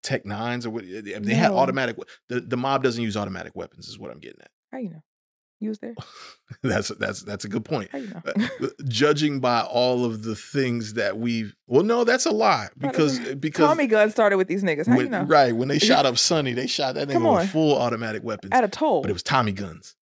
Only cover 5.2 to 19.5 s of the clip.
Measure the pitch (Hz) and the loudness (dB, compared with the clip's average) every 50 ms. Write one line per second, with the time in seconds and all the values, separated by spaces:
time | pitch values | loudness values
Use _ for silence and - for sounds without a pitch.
5.2 | _ _ _ _ _ _ _ _ 214 220 214 208 - 226 233 - - - - - | _ _ _ _ _ _ _ _ -8 -8 -6 -8 -10 -14 -14 -14 -16 -18 -20 -20
6.2 | - - - _ _ _ - _ - 131 98 110 101 - 107 - 107 101 101 - | -20 -20 -20 _ _ _ -18 _ -4 -2 -2 0 -2 -4 -6 -4 -4 -6 -6 -8
7.2 | 95 98 101 101 - 104 98 113 110 - 160 123 101 - - 277 262 208 - 175 | -10 -10 -10 -10 -8 -6 -6 -6 -4 -4 -6 -6 -6 -6 -10 -12 -12 -10 -14 -10
8.2 | - - - 202 226 - 539 494 - - - _ 151 131 113 104 139 147 151 147 | -8 -4 -2 -2 -2 -2 -4 -6 -8 -8 -8 _ -8 -6 -2 2 2 2 4 2
9.2 | 151 151 143 135 127 123 120 117 107 - - 120 123 127 127 123 123 120 113 107 | 0 0 0 0 0 2 2 2 0 0 0 2 2 2 2 2 0 -2 -2 -4
10.2 | 107 113 110 - - - - 143 135 127 120 120 113 107 107 117 104 101 95 110 | -6 -6 -6 -8 -8 -6 -2 0 0 0 0 -2 -4 -6 -2 -2 0 0 0 -2
11.2 | 117 120 117 113 110 101 - _ _ - 123 139 180 214 233 240 240 226 240 254 | -2 -2 -2 -2 -4 -6 -10 _ _ 2 4 4 4 4 2 2 2 2 2 2
12.2 | - 339 214 214 220 208 175 123 104 95 _ - - 277 - - 156 143 135 127 | 2 0 0 2 4 4 2 2 0 -8 _ -6 -6 -4 0 2 2 2 2 -2
13.2 | 117 123 135 139 139 156 147 - 160 151 320 320 285 240 220 214 208 214 214 - | -4 -6 -8 -6 -6 -6 2 4 4 4 6 4 2 2 4 4 4 4 4 2
14.2 | 220 202 202 190 190 190 180 196 196 185 156 143 160 226 247 - - 277 240 190 | 4 4 4 2 0 0 -2 -2 0 0 0 0 2 2 4 4 2 0 -2 -4
15.2 | - 139 160 147 139 123 117 113 127 135 143 151 - 214 254 - 143 135 120 123 | 2 6 6 6 6 6 4 0 0 0 2 2 4 4 4 4 4 2 2 2
16.2 | - - 175 160 143 131 120 123 131 240 - - 147 131 131 147 143 143 139 131 | 2 2 2 2 0 0 -2 -2 -4 -4 -2 -2 -2 -2 -2 -4 -4 0 0 2
17.2 | 113 113 254 185 170 196 185 160 160 151 143 127 123 120 117 113 117 110 107 110 | 4 4 4 4 2 2 2 2 4 4 4 4 2 0 0 -2 -4 -4 -6 -6
18.2 | - 113 107 101 - 98 - 254 240 196 - - 311 311 226 160 131 202 101 87 | -6 -6 -8 -8 -4 0 2 2 2 2 -2 -2 0 0 0 0 0 -2 -4 -4
19.2 | - - 151 135 120 107 | -2 0 2 2 2 2